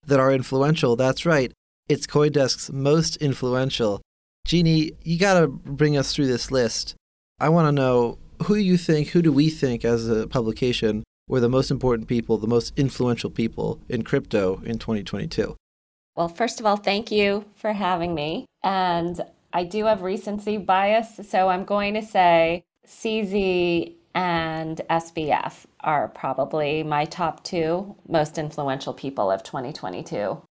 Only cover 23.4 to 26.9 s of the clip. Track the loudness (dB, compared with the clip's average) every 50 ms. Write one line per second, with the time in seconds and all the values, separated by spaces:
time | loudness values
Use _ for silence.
23.4 | 0 2 2 2 2 2 2 0 -2 -4 -10 _ _ _ _ -2 -2 0 -2 -2
24.4 | -2 -4 -4 -6 -6 -6 -8 -8 -4 -2 -2 -2 -2 -4 _ -6 0 0 0 0
25.4 | 0 -6 -10 -14 -20 _ _ _ -2 0 0 0 0 -4 -6 -8 -6 -4 -2 -2
26.4 | -2 -2 -2 -2 -2 0 -2 -2 -2 -2